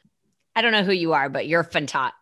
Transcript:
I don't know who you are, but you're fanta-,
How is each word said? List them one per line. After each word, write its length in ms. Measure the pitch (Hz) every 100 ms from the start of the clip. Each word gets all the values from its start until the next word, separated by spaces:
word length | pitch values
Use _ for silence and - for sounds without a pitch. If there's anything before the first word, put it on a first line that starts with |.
| _ _ _ _ _ -
I 60 |
don't 80 | 233
know 120 | 214
who 80 | 190
you 200 | 190 165
are, 140 | 156 139
but 200 | 131 117
you're 160 | 165
fanta-, 480 | 165 170 143 147 127 -